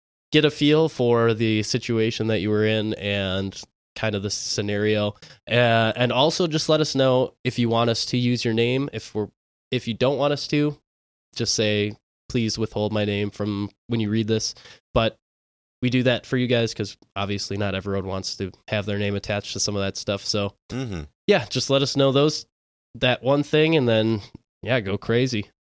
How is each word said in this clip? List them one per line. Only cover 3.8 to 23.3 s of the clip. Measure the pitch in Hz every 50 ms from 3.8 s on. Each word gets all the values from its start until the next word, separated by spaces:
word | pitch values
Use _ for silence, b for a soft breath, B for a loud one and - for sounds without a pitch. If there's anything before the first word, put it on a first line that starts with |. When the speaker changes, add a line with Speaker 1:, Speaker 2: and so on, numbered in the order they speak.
| _ _ _
Speaker 1:
kind | - - 110 104
of | 98 98
the | 101
scenario. | - - - - - 117 101 104 104 101 107 107 107 104 104 104 - B B B B B B -
Uh, | 110 120 123 117 113 113 113 110 -
and | 123 123 117 113
also | 123 143 160 - - 180
just | 160 151 156 - -
let | 156 156
us | 151 - -
know | 135 135 131 127 127 127 - - _ -
if | 127 - 127
you | 120
want | 113 117 117 120 117
us | 113 - -
to | - -
use | 123 123 123 123 120 -
your | 117 110
name. | 113 117 120 127 135 143 139 -
If | 110 - - -
we're, | 107 104 98 - _ _ _ _ _ _ _
if | 127 123 -
you | 120 110
don't | - 123 131 143
want | 123 143 147 143
us | 139 -
to, | - 151 147 147 151 143 - _ _ _ _ _ _ _ _ _ _ _
just | - 117 - -
say, | - 110 107 104 104 104 107 107 - _ _ _ _ _ -
"Please | - 123 113 110 -
withhold | - 110 - - 107 107 101 107
my | 107 104
name | 104 101 101 104 104
from | - - 104 107 101 101 104 101 - _ _
when | - 120 113
you | 107 101
read | 107 113 110 107
this." | 110 110 - - - B B B B B B _ -
But | 120 113 110 - _ _ _ _ _ _ _ _ _ _ _ _ _ 127
we | 123
do | 127 127 120
that | 127 120 - -
for | - 135
you | 127 123
guys | 117 123 117 117 110 -
'cause | - 104 98 - - _ _ _
obviously | 98 101 98 101 98 - - 98
not | 98 104 101 95
everyone | 95 92 101 98 98 92
wants | 95 92 95 92 - -
to | - 98 92 - _ _
have | - 110 104 98
their | 104 101
name | 101 104 101 101
attached | 98 - - 104 104 - - -
to | 98
some | - 104 101
of | 101 98
that | 98 -
stuff. | - - - 101 98 -
So | - 113 104 101 98 - _ _ -
Speaker 2:
Mm-hmm. | - 127 131 117 95 80 73 - _ _ _
Speaker 1:
yeah, | - 202 170 113
just | - - 127 - -
let | 135 135 139
us | - -
know | 135 135 135
those, | 131 139 143 156 151 - - - _ _ _ _ _ _ _ _ -
that | 117 131 127 123 -
one | 113 127